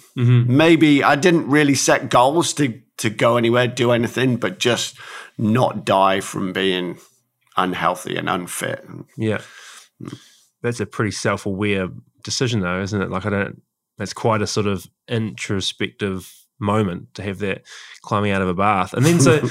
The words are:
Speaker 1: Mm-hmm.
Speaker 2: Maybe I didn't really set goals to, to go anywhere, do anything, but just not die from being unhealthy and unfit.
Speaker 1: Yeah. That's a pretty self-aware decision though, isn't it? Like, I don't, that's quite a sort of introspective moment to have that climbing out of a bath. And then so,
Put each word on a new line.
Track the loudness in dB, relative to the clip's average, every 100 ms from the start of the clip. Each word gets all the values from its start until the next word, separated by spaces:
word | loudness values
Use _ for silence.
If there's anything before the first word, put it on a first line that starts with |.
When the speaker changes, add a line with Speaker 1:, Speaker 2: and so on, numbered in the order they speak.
| _ -2
Speaker 1:
Mm-hmm. | 4 4 4 4
Speaker 2:
Maybe | 6 6 6 6
I | 4 4
didn't | 4 4 4
really | 2 4
set | 2 2 2 2
goals | 4 4 2 0
to, | 0 -2 -4 _ -6
to | -6
go | 0 2 4
anywhere, | 4 2 2
do | 0 2
anything, | 2 0 0 0 0
but | -4 -2
just | 0 0 -4 -12 -18 -18 -14 -4
not | 0 2 0 -2
die | 0 2 2 0
from | -4 -6 -6
being | -2 0 0 -4 -10 _ _ _ _ _ -2
unhealthy | -2 0 -2 -2 -6 -6
and | -4
unfit. | -6 -6 -8 -8 -8 -12 -18 -16 -6
Speaker 1:
Yeah. | -4 -4 -8 -20 -20 -20 -20 -18 -16 -16 _ _ _ _
That's | -6 -6
a | -6
pretty | -4 -4
self-aware | -2 -4 -4 -4 -4 -2 -2 -4 -8 -20 _
decision | -8 -4 -2 -2
though, | -2 -4
isn't | -4 -4
it? | -4
Like, | -4 -4
I |
don't, | -2 -4 -8 _ _ _ -12
that's | -12
quite | -4 0 0
a | -2
sort | -2 -2
of | -4 -8 _ -8
introspective | -6 -4 -8 -6 -4 -6 -6 -8 -6 -6 -6 -12 -20 _ -6
moment | -2 0 0 -4 -12
to | -12
have | -10 -6
that | -6 -8 -12 -20 -20 -16
climbing | -4 -2 0
out | 0
of | 0
a |
bath. | 0 0 0 -2
And | 2
then | 4 4
so, | 4 4 0